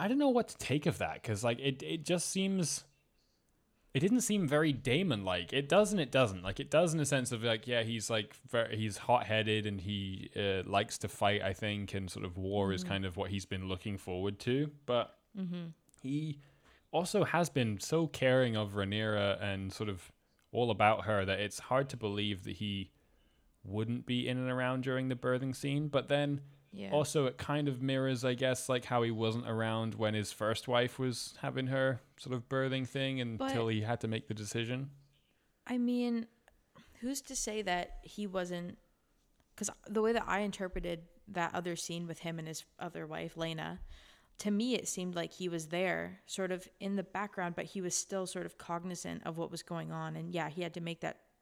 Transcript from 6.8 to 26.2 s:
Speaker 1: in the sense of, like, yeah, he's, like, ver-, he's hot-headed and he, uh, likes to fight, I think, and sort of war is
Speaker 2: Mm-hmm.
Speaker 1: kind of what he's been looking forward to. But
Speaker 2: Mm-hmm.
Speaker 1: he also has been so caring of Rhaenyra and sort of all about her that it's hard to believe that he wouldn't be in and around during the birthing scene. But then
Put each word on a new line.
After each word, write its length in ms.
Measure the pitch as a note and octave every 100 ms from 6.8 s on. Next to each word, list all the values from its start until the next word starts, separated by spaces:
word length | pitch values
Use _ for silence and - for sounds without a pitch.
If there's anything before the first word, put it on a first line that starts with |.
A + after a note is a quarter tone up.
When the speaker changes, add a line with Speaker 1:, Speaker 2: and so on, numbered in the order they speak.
| E3+
Speaker 1:
in 60 | D#3
the 80 | C#3+
sense 240 | C#3 A#2+
of, 140 | A#2+
like, 220 | A#2 A2+ A#2+
yeah, 160 | A#2+
he's, 260 | A2 A#2 G#2
like, 240 | A2+ G#2+ - -
ver-, 180 | A#2+ A2+
he's 220 | A2 A2 G2
hot-headed 680 | - B2 G#2+ A2 A2 G#2+ G#2+
and 140 | G2+
he, 500 | F#2 G2+ G2 F#2+ - -
uh, 320 | G2+ F#2+ F#2
likes 300 | G2 A2 -
to 100 | G#2
fight, 340 | - G#2 G#2
I 100 | F#2+
think, 420 | F#2+ G#2+ G#2 G2
and 160 | G2 F#2
sort 160 | G2+ G2
of 100 | F2
war 360 | F#2+ G2+ G2
is 100 | F#2
Speaker 2:
Mm-hmm. 60 | F#2
Speaker 1:
kind 140 | G2 F#2+
of 100 | F2
what 140 | F#2+
he's 160 | G2 F#2
been 220 | F#2+ F#2+
looking 280 | F#2 A2 G2
forward 420 | - F2+ G2 G2+
to. 300 | - C3 D3+ D3
But 320 | - B2 G#2+ - _ G3+
Speaker 2:
Mm-hmm. 280 | F#3 F3 E3+ D#3+ _ -
Speaker 1:
he 380 | C3 D3 D#3 C#3+ - _ _ - _
also 320 | D3+ F3 G#3
has 240 | D#3 D#3+ E3+
been 280 | C#3 A2+ G2+
so 260 | - D#3+ D#3+
caring 500 | - C3 C3 B2 A2
of 160 | G#2
Rhaenyra 680 | G2+ G2 G#2 A2 G#2 G2+ F#2+
and 300 | G2+ G2 F#2+
sort 160 | - G#2+
of 220 | F#2+ - - _ _ _
all 180 | A2+ A#2+
about 340 | G#2 G#2+ G#2 F#2+
her 180 | G#2
that 140 | F#2+ F#2+
it's 180 | G#2 -
hard 300 | - B2+ C#3
to 60 | B2
believe 480 | A2 G2+ G#2 F#2+
that 120 | G2+ F#2
he 340 | G#2+ G2 F#2 _ _ _ _ _ _ _
wouldn't 420 | F#2+ G2+ A2+ B2 B2
be 220 | B2 B2
in 100 | B2+
and 100 | B2+
around 320 | B2+ B2+ C3
during 240 | C3 C3 C3
the 80 | B2
birthing 380 | C3 B2+ C3+ B2+
scene. 320 | C#3+ C#3+ D3+
But 180 | C#3 -
then 320 | C#3+